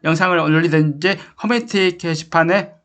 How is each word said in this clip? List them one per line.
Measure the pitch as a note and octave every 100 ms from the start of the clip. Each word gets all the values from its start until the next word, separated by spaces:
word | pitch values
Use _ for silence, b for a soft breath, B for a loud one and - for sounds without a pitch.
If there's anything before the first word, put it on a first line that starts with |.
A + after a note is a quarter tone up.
영상을 | D#3 D#3+ F#3 F3
올리든지 | D3+ D#3 E3 D#3+ D3+ C#3+ F3+ F#3+ B B
커뮤니티 | G#3+ A#3+ A#3 G3+ F#3 F3+
게시판에 | E3+ D#3 - E3 E3 G3 F#3+ -